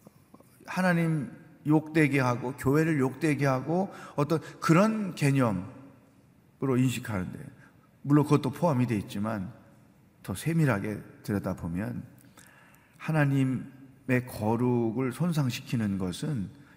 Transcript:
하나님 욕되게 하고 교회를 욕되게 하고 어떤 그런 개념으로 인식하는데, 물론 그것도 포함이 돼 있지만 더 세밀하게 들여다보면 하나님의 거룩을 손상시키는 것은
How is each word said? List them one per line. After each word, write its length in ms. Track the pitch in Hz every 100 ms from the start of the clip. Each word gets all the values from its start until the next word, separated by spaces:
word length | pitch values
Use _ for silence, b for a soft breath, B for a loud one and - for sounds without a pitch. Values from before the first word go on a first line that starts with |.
| - - _ - _ - -
하나님 680 | 180 185 170 165 156 123 - - - 147
욕되게 520 | 156 151 160 147 139
하고 340 | 127 120 123
교회를 460 | - - 147 160 151
욕되게 460 | 131 123 160 135 139
하고 480 | 131 127 175 190 B B -
어떤 240 | 143 160 B -
그런 560 | - 165 220 220 196 143
개념으로 520 | 143 139 120 92 98 - - - _ _ _ _ _ _ 139 127
인식하는데, 640 | 127 - - 104 90 - - - b b b _
물론 200 | 135 147
그것도 280 | 143 147 131
포함이 360 | - 170 127 120
돼 80 | 107
있지만 540 | - 101 104 107 92 - - - _ _ _ _
더 100 | -
세밀하게 680 | 98 151 165 147 104 104 104 - -
들여다보면 800 | - 101 95 90 87 87 113 120 - - B B B B B B B -
하나님의 1300 | - 160 143 139 131 127 - - - - - 127 123
거룩을 840 | - 107 117 123 120 113 110 131
손상시키는 840 | 127 175 156 139 - - 120 107 95
것은 520 | 92 85 151 135 92 B B